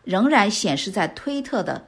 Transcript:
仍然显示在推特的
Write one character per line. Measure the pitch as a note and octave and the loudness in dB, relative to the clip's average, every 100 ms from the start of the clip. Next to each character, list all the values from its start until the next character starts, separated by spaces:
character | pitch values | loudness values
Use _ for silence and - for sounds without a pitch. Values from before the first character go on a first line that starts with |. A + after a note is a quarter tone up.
| - | -4
仍 | F#3 C4 | 2 4
然 | C#4+ G3+ | 4 4
显 | G#3+ - C#3 | 2 0 -2
示 | - | -2
在 | G3 E3 | -2 -2
推 | - - C#4+ | -4 -6 -4
特 | C4 B3 | -2 -4
的 | F3 C3 | -2 -6